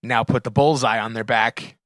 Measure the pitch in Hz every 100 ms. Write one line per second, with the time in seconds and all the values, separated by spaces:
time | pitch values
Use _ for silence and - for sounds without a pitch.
0 | 113 120 117 127 120 107 143 147 123 113
1 | 107 113 110 120 113 - - _